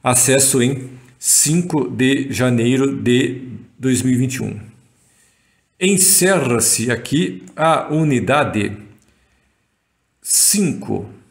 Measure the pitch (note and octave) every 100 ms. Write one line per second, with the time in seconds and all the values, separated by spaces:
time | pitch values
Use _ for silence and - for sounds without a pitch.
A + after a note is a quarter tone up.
0 | B2+ B2 - C3+ - C3+ B2 C3+ - -
1 | - _ - - D3 E3 F3 D#3 A#2+ A#2
2 | C3 C#3 C3+ G#2+ B2+ A#2+ A#2+ C3 C#3 C#3
3 | A2 B2 C3+ B2 - G#2 - _ C3 A#2+
4 | C3 B2 B2+ B2 G#2+ G#2 - _ _ _
5 | _ _ _ _ _ _ _ _ F#3 G3
6 | - - F3+ F#3 B2+ A#2+ - - A#2 A#2
7 | - C#3+ F3+ - - - D#3+ D3+ - D3+
8 | D#3 B2 F#2+ C#3+ A#2 G#2+ G2+ G2 - -
9 | _ _ _ _ _ _ _ _ _ _
10 | _ _ - - - G3+ F3+ - - -
11 | G2+ - _